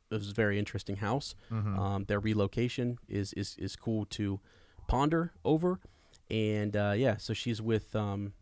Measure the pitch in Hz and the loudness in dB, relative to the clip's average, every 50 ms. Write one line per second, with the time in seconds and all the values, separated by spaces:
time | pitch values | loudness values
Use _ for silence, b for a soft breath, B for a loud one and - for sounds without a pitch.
0 | _ - - 110 101 101 101 113 110 104 101 101 104 - - 104 - - 98 98 | _ -6 -4 -4 -4 -4 0 2 2 4 4 2 0 -2 -4 -6 -6 -4 -6 -4
1 | 113 101 113 139 147 - - b b b 113 110 104 107 98 95 98 98 101 98 | -2 0 0 0 -2 -6 -12 b b b -2 -2 0 0 0 0 0 0 0 0
2 | 98 - 104 101 101 110 110 104 101 98 - - 120 123 - - 123 120 120 120 | 0 0 0 2 2 2 2 4 2 2 2 0 -2 -2 0 -2 -2 -2 -2 -4
3 | - - 104 101 101 101 - - 101 - - - - 98 - - - - 113 110 | -8 -4 -2 -2 -2 -2 -2 -6 -6 -6 -6 -6 -8 -8 -8 -6 -4 -2 -2 0
4 | 104 - - - 107 101 98 95 b b b b b b b b b b - 123 | -2 -2 -4 -2 -2 -2 -2 -2 b b b b b b b b b b 2 4
5 | 139 151 160 165 165 170 - - - - 151 160 170 180 180 185 b b b b | 4 4 4 2 0 -2 -6 -4 0 2 2 4 4 2 0 -2 b b b b
6 | b b b b b - - 110 110 107 107 107 104 104 104 104 104 104 101 104 | b b b b b -4 -2 0 2 2 2 2 0 0 2 2 2 2 2 2
7 | 131 131 107 - - - 113 - - 123 117 107 110 113 113 107 - - - 107 | 2 2 2 0 -2 -4 -4 -4 -2 -4 -4 -2 0 2 0 0 0 0 -2 -2
8 | 107 101 101 101 101 101 101 - | -2 0 -2 -2 -4 -6 -8 -12